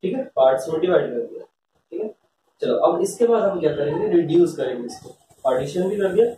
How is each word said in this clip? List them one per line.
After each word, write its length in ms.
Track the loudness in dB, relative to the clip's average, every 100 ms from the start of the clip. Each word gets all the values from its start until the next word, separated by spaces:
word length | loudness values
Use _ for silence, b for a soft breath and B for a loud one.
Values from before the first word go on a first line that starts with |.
ठीक 120 | -4 -4
है, 80 | -6 2
पार्ट्स 340 | 2 2 -2
में 100 | -2
डिवाइड 240 | 2 2 0
कर 140 | -4
दिया, 240 | -8 -12 -18 _ _ _ _
ठीक 100 | -10
है। 120 | -10 -12 _ _ _ _
चलो 160 | -2 2 2
अब 140 | 2
इसके 260 | -2 0 2
बाद 160 | 2
हम 160 | 2 0
क्या 160 | -2 -2
करेंगे, 320 | -4 -2 2
रिड्यूस 460 | 2 4 4 4 2
करेंगे 280 | -6 -6 -10
इसको, 240 | -12 -20 -20 _ _ 0
पार्टीशन 440 | 0 -2 -2 -2
भी 80 | 0
कर 160 | 0
दिया 120 | 2 2